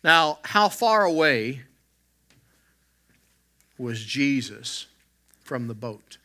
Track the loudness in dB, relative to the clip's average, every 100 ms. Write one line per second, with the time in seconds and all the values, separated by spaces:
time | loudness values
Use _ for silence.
0 | 6 4 4 -2 -2 2 2 2 2 4
1 | 2 2 2 2 -2 -8 -16 _ _ _
2 | _ _ _ _ _ _ _ _ _ _
3 | _ _ _ _ _ _ _ -12 -10 -8
4 | -8 -2 0 -2 -4 -12 -12 -12 -14 _
5 | _ _ _ _ -10 -8 -8 -10 -12 -14
6 | _ -20